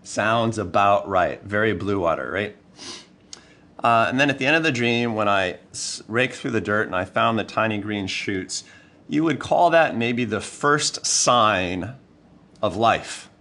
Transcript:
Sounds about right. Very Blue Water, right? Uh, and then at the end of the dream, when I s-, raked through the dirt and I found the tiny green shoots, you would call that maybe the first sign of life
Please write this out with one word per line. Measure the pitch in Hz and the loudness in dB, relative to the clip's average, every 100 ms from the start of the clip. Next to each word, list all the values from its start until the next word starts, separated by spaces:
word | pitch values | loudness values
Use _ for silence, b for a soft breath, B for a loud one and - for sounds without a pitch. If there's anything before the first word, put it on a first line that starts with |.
Sounds | - - 107 117 113 110 | -6 -2 2 2 0 -2
about | 92 101 101 101 - | -2 2 4 2 2
right. | 95 80 64 | 0 0 -2
Very | 95 104 110 | -4 0 0
Blue | 95 98 98 | 0 -2 0
Water, | 82 76 65 | 0 -2 -4
right? | 90 104 - _ B B B B _ B B B B B - | -4 -6 -8 _ B B B B _ B B B B B -2
Uh, | 117 113 101 | 2 4 2
and | 127 | 2
then | 143 | 0
at | 135 | 0
the | |
end | 135 160 | 0 2
of | |
the | 160 | 0
dream, | 123 120 120 120 | 0 0 0 0
when | 110 104 | 0 2
I | 101 90 - - | 2 0 -4 -14
s-, | - - - - | -10 -10 -10 -4
raked | 113 127 | -2 -2
through | - 135 | -2 -4
the | 113 | -2
dirt | 95 104 107 | 0 0 0
and | |
I | 90 104 | -4 -2
found | - 113 113 | 0 0 0
the | |
tiny | 95 - 110 107 | -2 -2 -2 -2
green | 104 104 95 | -4 -4 -4
shoots, | - - 95 90 - B B B B - | -6 -4 -6 -6 -10 B B B B -4
you | 147 | -2
would | 160 131 | 0 -2
call | - 160 170 | 0 2 4
that | 165 151 110 | 4 4 0
maybe | 117 120 117 | -2 0 -2
the | 104 | -4
first | - - 147 151 147 - - | -6 -2 0 2 0 -4 -4
sign | - - 123 107 107 92 90 98 127 _ _ _ - _ - | 0 4 4 4 2 0 -4 -6 -12 _ _ _ -20 _ -4
of | 107 90 | -4 2
life | 113 85 - - - _ | 2 2 -2 -14 -16 _